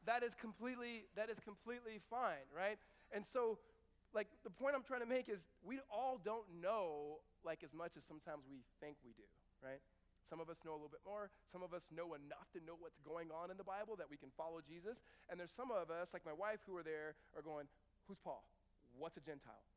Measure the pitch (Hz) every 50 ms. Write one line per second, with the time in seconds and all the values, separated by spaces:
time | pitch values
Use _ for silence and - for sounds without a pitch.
0 | - 214 226 240 240 240 - - - 226 208 - 220 247 254 240 240 240 233 226
1 | 196 - - 196 214 226 220 202 - 220 208 - - 226 240 240 240 226 220 208
2 | - - 226 247 254 208 165 143 135 135 139 160 185 208 214 208 - - - -
3 | - - - 202 208 - - 254 240 226 214 - - - - - - - - -
4 | - - - 214 208 - - - - 226 175 - 247 269 285 262 220 - 262 247
5 | 240 233 254 254 254 - 214 190 160 - - - - 180 254 269 269 - 208 208
6 | 254 262 262 240 165 208 220 233 220 190 170 170 170 185 220 220 190 165 151 147
7 | 147 147 151 - - - - _ - 170 160 156 - 147 135 160 170 175 - 170
8 | - - 165 151 - 175 151 147 135 135 139 131 120 - - - - 147 147 -
9 | - 120 113 107 104 98 - - - - - _ - 131 135 139 - - - -
10 | _ - - - - - 160 165 165 160 165 160 - 160 156 151 151 147 147 -
11 | - 190 202 208 208 190 - - - - - 180 180 175 170 175 - - 160 160
12 | 170 170 160 143 143 143 147 139 190 - - 175 165 160 170 165 170 160 - -
13 | 143 151 156 170 170 165 156 160 175 180 190 190 190 190 190 202 214 208 220 180
14 | 165 143 147 143 - 135 127 - 160 165 165 165 151 143 160 175 175 208 247 262
15 | - - - - - - 180 180 175 165 - - 247 262 226 196 170 160 165 170
16 | 180 175 - 180 - 165 151 156 196 214 220 208 - - 190 175 165 156 156 151
17 | 151 156 151 - - - - 160 147 147 151 147 143 143 - - - - _ _
18 | - - 196 - - 180 139 110 - - - _ - _ - - - 120 120 127
19 | 151 165 - - 143 160 151 139 - 123 110 107 - - -